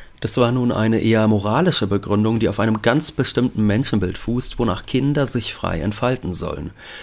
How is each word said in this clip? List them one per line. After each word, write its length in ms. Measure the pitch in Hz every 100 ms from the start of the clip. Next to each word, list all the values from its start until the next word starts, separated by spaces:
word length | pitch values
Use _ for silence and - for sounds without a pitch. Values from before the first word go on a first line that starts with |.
| - -
Das 160 | - -
war 140 | 120
nun 220 | 127 123
eine 260 | 104 110 113
eher 280 | 113 110 110
moralische 580 | 107 101 120 180 - 98
Begründung, 540 | 101 - 104 107 113
die 80 | 113
auf 100 | 104
einem 240 | 110 107
ganz 300 | 117 139 -
bestimmten 520 | - 131 - 123 -
Menschenbild 540 | 104 104 139 110 92 -
fußt, 400 | - 123 - -
wonach 260 | 117 92
Kinder 420 | - 131 139 147 139
sich 280 | 123 -
frei 240 | - 90 85
entfalten 560 | 87 - 123 127 90
sollen. 380 | 85 82 71 - - - -